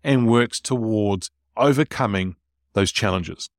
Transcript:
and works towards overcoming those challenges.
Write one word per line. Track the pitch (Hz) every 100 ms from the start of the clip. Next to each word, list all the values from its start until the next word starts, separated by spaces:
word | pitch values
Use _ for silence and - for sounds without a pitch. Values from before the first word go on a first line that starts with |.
and | - 135 117
works | 120 120 -
towards | - 127 110 110 104 98 - _ _ -
overcoming | 139 139 156 - 117 98 92 90 _ _ _
those | 104 95
challenges. | - 104 92 80 - -